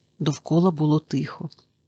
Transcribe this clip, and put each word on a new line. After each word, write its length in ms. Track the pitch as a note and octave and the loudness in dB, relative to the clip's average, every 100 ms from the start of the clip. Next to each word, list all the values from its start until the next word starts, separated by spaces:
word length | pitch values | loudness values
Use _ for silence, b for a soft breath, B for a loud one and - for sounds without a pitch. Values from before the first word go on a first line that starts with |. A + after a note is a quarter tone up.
| _ - | _ -6
довкола 520 | D#3 C3+ - E3 F#3 | -4 -4 0 2 2
було 280 | D3+ D3+ D3+ | 2 2 2
тихо. 520 | - C#3 D3 - E3 _ _ _ | 0 -6 -6 -10 -14 _ _ _